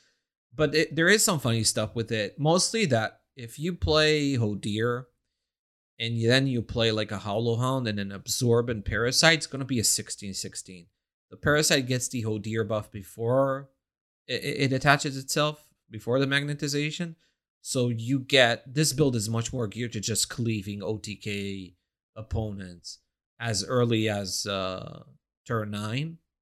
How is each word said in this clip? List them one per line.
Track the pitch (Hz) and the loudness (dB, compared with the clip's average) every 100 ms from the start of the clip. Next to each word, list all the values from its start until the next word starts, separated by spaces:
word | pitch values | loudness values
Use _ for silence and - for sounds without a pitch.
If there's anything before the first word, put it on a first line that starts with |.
| _ _ _ _ _ | _ _ _ _ _
But | 117 151 | 0 2
it, | 226 - 147 | 2 0 2
there | 170 | 4
is | 214 | 6
some | - 165 | 4 2
funny | 120 113 | 2 2
stuff | 107 - 107 | 2 0 -2
with | 120 113 | -4 -2
it. | 110 101 - | -2 -4 0
Mostly | 147 180 - 226 190 | 4 4 4 2 2
that | 117 104 - _ - | 2 0 -8 _ -18
if | 117 - | -16 -8
you | 165 | -6
play | 175 - 156 151 151 143 | -4 2 4 4 4 2
Hodir | 131 107 101 107 104 117 120 135 _ _ _ _ _ _ _ _ - | 2 0 -2 -4 -2 -2 -2 -8 _ _ _ _ _ _ _ _ -8
and | 117 117 | -4 2
then | 113 127 135 | 4 4 4
you | 120 | 0
play, | 95 120 113 | -2 0 2
like, | 107 107 | 2 -2
a | 101 | -6
Hollow | 107 104 117 113 | -4 -2 0 0
Hound | 127 135 117 | 0 0 -2
and | 101 | -4
an | 98 | -6
Absorb | 98 - - 123 117 120 | -8 -6 0 4 4 2
and | 107 | -4
Parasite, | - 107 120 131 165 160 | -2 0 0 4 6 4
it's | - | 0
gonna | 135 | -8
be | 131 127 | -4 0
a | |
sixteen | 107 - 101 - 101 | 0 0 -4 -12 -10
sixteen. | 92 - - - 90 85 _ _ _ _ | -10 -10 -12 -16 -20 -20 _ _ _ _
The | - | -4
Parasite | 151 147 151 151 123 | 0 2 4 2 2
gets | 127 - | -2 -4
the | 127 | -4
Hodir | 110 107 104 113 104 | -4 -4 -4 -4 -2
buff | 110 - | -4 -6
before | 104 95 - 117 131 135 135 139 _ _ _ _ _ - | -14 -16 -6 2 4 2 0 -8 _ _ _ _ _ -8
it, | 123 | -6
it, | 139 - | -4 0
it | 135 | 0
attaches | 131 147 143 147 135 | 2 4 4 2 -8
itself, | 127 156 151 147 _ _ _ | -6 -2 -2 -4 _ _ _
before | 110 113 131 | -12 -2 2
the | 131 | 2
magnetization. | 139 147 143 147 143 147 151 170 160 _ _ _ _ | 0 -2 -4 -2 -2 -4 -4 -8 -10 _ _ _ _
So | - 131 123 | -4 0 0
you | 113 113 135 | 0 0 -2
get, | 123 135 120 117 - | 4 6 6 4 -4
this | 131 151 | 0 0
build | 135 143 120 | 4 2 2
is | 104 | 0
much | 113 113 | 0 -2
more | 127 107 | -2 -4
geared | 107 120 | -4 -6
to | 110 | -6
just | 98 104 - | -4 -2 -2
cleaving | - 117 107 98 101 | -2 -2 -2 -4 -8
O | 92 107 | -6 -6
T | - 98 | -6 -10
K | 107 101 98 98 90 90 _ _ _ | -8 -6 -6 -8 -12 _ _ _ _
opponents | 110 110 113 110 101 92 87 - - _ _ _ - | -18 -6 -4 -4 -8 -12 -16 -18 -20 _ _ _ -10
as | 117 101 | -4 -4
early | 101 127 120 113 110 | 0 2 2 2 2
as, | 101 95 - 101 | 0 -4 -6 -4
uh, | 98 92 92 - - - _ _ _ | -2 -4 -6 -10 -16 -20 _ _ _
turn | - 117 104 | -6 -4 -4
nine. | 104 107 123 160 165 _ _ | -6 -4 -4 -4 -8 _ _